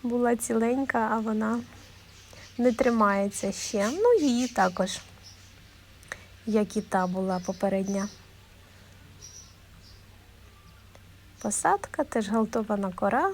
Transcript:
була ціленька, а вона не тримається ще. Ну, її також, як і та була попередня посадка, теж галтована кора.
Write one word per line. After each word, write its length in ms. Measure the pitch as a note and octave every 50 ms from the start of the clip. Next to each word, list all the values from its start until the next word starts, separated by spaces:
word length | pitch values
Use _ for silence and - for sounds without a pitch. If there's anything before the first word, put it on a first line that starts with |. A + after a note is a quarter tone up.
була 340 | - A#3+ A#3 A#3+ A#3+ A#3+ A#3+
ціленька, 720 | A3+ - - A3+ A3+ A3+ A#3 B3 C4+ C#4 B3 - A#3 A3 A3
а 60 | G#3+ A3+
вона 420 | G#3+ A3 A3 G#3+ A3 A3 A3+ A#3+ A#3 - - - - - - - - - - - - - - - - - - -
не 140 | A#3+ B3
тримається 800 | A3+ - C4 B3 A#3 A3+ G#3+ G3+ G3+ G3 G3 G3+ G3 - - G3
ще. 380 | G3 - - - - G#3 G3 G#3+
Ну, 240 | C#4 F#4 G#4+ A#4+ A#4+ G#4+
її 280 | D4+ C#4 A#3+ A#3+ B3+ A#3+
також, 520 | - - G3 F#3 F3+ - F#3 F#3+ - - - - - - - - - - - - - - - - - - - - - - - - - - - - - - -
як 300 | A3+ G#3+ A3 G#3 - -
і 40 | G#3+
та 260 | G3+ - - F#3+ F#3
була 320 | F#3 F3+ F#3+ F#3+ F#3+ F#3 F3+
попередня 720 | F3+ - F#3 - - G3 F#3+ F#3+ G3 G3 G3 G3 G3 G3+ - - - - - - - - - - - - - - - - - - - - - - - - - - - - - - - - - - - - - - - - - - - - - - - - - - - - - - - - - - - - - - - - - -
посадка, 600 | - G#3+ G#3 - - D#4+ F#4+ G4+ - - - - D4
теж 240 | - - A#3+ G#3+ G3
галтована 640 | G#3+ A3+ A3 A3 - A#3 A3 G#3 G#3+ G3+ G3+ F#3+
кора. 380 | F3+ - - G3+ G#3 B3+ E4 G4